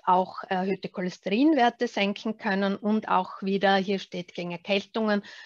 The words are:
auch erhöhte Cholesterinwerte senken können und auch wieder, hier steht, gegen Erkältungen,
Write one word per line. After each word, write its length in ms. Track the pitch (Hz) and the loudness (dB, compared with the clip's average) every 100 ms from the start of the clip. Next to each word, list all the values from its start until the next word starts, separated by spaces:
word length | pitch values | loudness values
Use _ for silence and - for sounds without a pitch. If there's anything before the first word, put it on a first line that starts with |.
| - | 2
auch 380 | 185 185 - - | 2 2 -6 -4
erhöhte 400 | 185 190 185 - | -2 -2 -4 -6
Cholesterinwerte 1040 | - 180 - 190 208 302 294 240 233 240 | -6 -6 -6 -2 2 4 6 2 2 -4
senken 480 | - 196 208 226 220 | 0 -2 -2 -6 -4
können 400 | 220 190 196 196 | -2 0 0 0
und 320 | 208 214 - | 0 0 2
auch 320 | 185 185 - | 0 0 -6
wieder, 340 | 190 196 196 196 | -2 2 4 2
hier 240 | 190 196 | 2 -4
steht, 340 | - 180 175 | -4 -10 -10
gegen 180 | - 175 | -10 -8
Erkältungen, 720 | 175 - 202 - 226 214 202 - - | -8 -2 -2 -2 -2 0 0 -2 -18